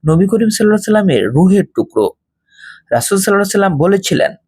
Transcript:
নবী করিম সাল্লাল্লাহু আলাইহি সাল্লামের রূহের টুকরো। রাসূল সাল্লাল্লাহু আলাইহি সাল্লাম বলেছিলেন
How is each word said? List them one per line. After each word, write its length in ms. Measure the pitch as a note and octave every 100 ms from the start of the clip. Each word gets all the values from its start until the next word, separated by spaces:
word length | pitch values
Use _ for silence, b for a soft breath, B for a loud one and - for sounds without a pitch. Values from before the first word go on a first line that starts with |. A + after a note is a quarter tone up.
| D3+
নবী 180 | D#3+ G3
করিম 220 | A3 A3+
সাল্লাল্লাহু 300 | A3 G#3+ G#3+
আলাইহি 100 | G#3
সাল্লামের 340 | G#3+ G3 B2+ F#2+
রূহের 340 | C3 F#3 G3+
টুকরো। 420 | E3 - - A2 G2+ - _ _ _ B B B _
রাসূল 260 | - - G3
সাল্লাল্লাহু 260 | G3 G3+
আলাইহি 140 | G3 G3+
সাল্লাম 160 | G3 D3
বলেছিলেন 540 | E3+ G3 F#3+ E3 - -